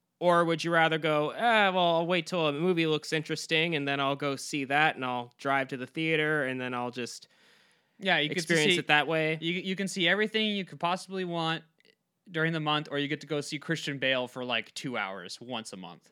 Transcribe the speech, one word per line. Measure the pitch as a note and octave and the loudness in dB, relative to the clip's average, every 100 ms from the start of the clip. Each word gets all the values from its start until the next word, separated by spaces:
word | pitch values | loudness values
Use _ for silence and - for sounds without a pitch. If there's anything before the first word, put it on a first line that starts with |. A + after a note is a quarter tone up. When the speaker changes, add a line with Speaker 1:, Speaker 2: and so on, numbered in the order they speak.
| _ _ | _ _
Speaker 1:
Or | F3 E3+ E3+ | 4 6 4
would | E3 | 2
you | E3 | 2
rather | E3+ D#3+ D#3+ | 4 4 4
go, | D#3 D3+ D3 | 2 2 0
"Eh, | A#2 A#3 A3 G3 | 0 2 4 4
well, | F#3 F3 E3 | 4 4 4
I'll | E3+ | 2
wait | F3+ D#3+ | 0 0
till | F#3 D#3 | 0 0
a | |
movie | C#3+ F3+ E3+ D#3+ | 2 2 2 2
looks | D3+ - | 0 0
interesting | D#3+ D3+ D#3+ - D#3+ E3+ D#3 | -4 -2 -6 0 2 2 0
and | C#3 | -2
then | C#3 | 0
I'll | C#3 C#3 | 0 0
go | D3 C#3 | -2 -4
see | - D3+ C3 | -6 -6 0
that | C#3 D#3 - | 2 2 2
and | |
I'll | B2+ B2 A#2+ - | -4 -4 -6 -6
drive | C#3 C3+ C3+ | 0 0 0
to | C3 | -6
the | B2 | -8
theater | - D#3+ D#3+ D3+ D#3 C3 | -4 0 0 2 0 -2
and | B2+ | -4
then | B2+ | -4
I'll | B2 B2 | -4 -4
just | A#2+ A#2+ - - _ _ _ _ _ _ _ | -6 -8 -10 -18 _ _ _ _ _ _ _
Speaker 2:
Yeah, | F#3+ E3 | 0 2
you | D3+ | 2
get | F3 | 0
to | |
Speaker 1:
experience | E3 E3+ D3+ F3 | 2 4 6 4
Speaker 2:
see, | |
Speaker 1:
it | - | 4
that | D3+ C#3+ | 2 4
way"? | D#3+ D#3 D#3+ | 2 0 0
Speaker 2:
you, | E3 F3+ | -2 -2
you | F#3 F#3 | -2 -4
can | F#3+ | -4
see | F#3+ E3+ | 0 2
everything | G3 G#3+ A3 G#3+ G3+ | 2 0 0 -2 -2
you | |
could | F3+ C#3+ | -6 -4
possibly | F3 F#3 F#3 F#3+ F#3 | -2 -2 -4 -8 -4
want | E3+ D#3+ D#3+ D#3+ _ _ _ _ _ - | -2 -2 -2 -6 _ _ _ _ _ -8
during | E3 D#3+ | -2 0
the | E3 | 0
month, | D3+ D3+ D3+ | 0 0 0
or | C#3+ | -2
you | C#3+ | -2
get | D3 | -4
to | D3 | -4
go | D3+ | -6
see | D3 D#3 | -4 -8
Christian | - D#3+ - C#3 | -4 -4 -4 -2
Bale | C3+ C3 B2 | 0 0 -2
for, | C3 B2 | -6 -4
like, | A#2 G#2+ | -4 -6
two | - C3 A#2+ | -10 -8 -6
hours | G2 F#2+ F2 - | -6 -8 -12 -8
once | A#2+ A#2+ A2 | -4 -4 -6
a | G2 | -12
month. | E2+ E2 _ | -14 -16 _